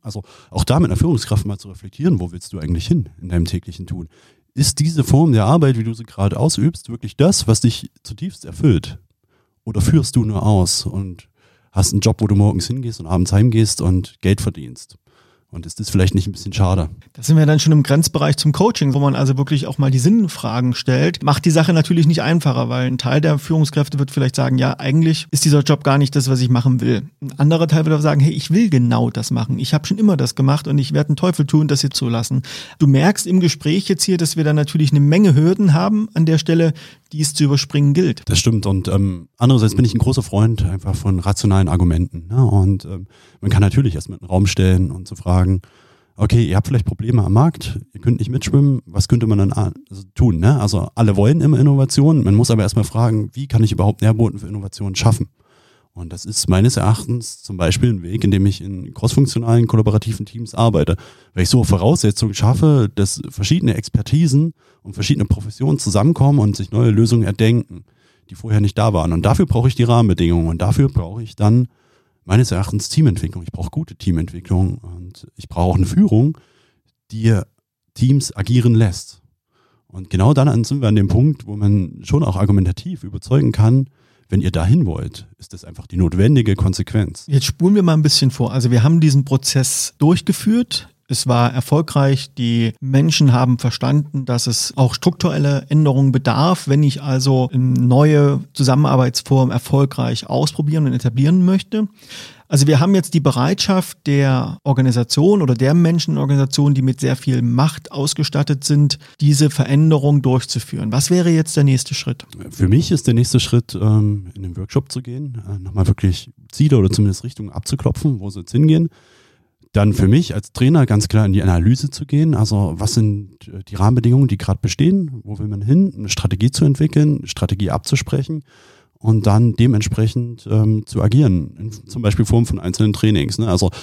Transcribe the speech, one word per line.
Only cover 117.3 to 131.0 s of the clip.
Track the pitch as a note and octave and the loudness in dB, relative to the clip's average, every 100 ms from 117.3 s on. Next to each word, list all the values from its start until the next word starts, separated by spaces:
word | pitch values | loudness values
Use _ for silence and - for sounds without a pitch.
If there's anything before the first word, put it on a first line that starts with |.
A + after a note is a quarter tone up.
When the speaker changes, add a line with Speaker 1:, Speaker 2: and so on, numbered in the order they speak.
| - G#2 | -12 -12
Speaker 1:
abzuklopfen, | C2+ - C#3+ B2+ - D3+ A#2 | -12 -8 -4 -4 -2 -2 -2
wo | G2+ | -6
soll's | F#2+ - | -12 -6
hingehen. | A#2+ D#3 D#3+ E3 _ _ _ _ _ _ _ _ | 2 4 4 0 _ _ _ _ _ _ _ _
Dann | G2 G#2 | 0 2
für | G2+ F#2+ | 2 4
mich | B2+ - | 4 2
als | G2 - | -4 -8
Trainer | - B2+ E3 B2+ | 0 2 4 4
ganz | G#2+ - | 2 2
klar | G#2+ G#2 | 2 2
in | |
die | F#2+ | 2
Analyse | F#2+ F2 F2 C3 C#3+ | 2 2 2 2 -2
zu | - | -8
gehen. | C#3+ C#3+ D#3+ | -4 0 2
Also | C3 A2 G#2 F#2+ E2+ | 0 0 0 -2 -2
was | G#2+ | -2
sind, | - G#2+ G2+ G2 - - | 0 0 -2 -8 -20 -20
äh, | F#2+ - | -18 -12
die | G2+ | -2
Rahmenbedingungen, | G2+ B2+ A#2+ B2+ C3+ | 2 2 4 4 2
die | G2+ | 0
gerade | - G2 | -2 -2
bestehen? | A2+ - E3+ G3 D#3+ B2 | -2 0 2 2 -2 -8
Wo | G2+ G#2 | -14 -10
will | G#2+ | -8
man | G2+ | -4
hin? | G#2 D#3 G3 - | 2 2 2 -2
Eine | G2+ | -8
Strategie | - - F#2 A#2 | -4 -2 0 0
zu | - | 2
entwickeln, | D3+ C3+ D3+ D3+ D3+ D3 | 2 2 0 2 2 0
eine | - | -4
Strategie | - F#2 G2 G2 | -6 -4 -2 -2
abzusprechen | - - C3+ - C3+ C3+ D#3 - _ _ _ _ _ | -4 -2 -4 -2 -4 -4 -8 -12 _ _ _ _ _
und | A2 A2 G2+ | 0 2 4
dann | G#2 A#2+ | 4 4
dementsprechend, | G#2+ A#2+ G#2+ - - A2 B2 A#2+ A#2 G#2+ | 2 2 2 0 -2 -2 -2 -6 -10 -2
ähm, | A2 G#2+ G#2+ | 0 2 0
zu | G#2+ G#2 | -2 -2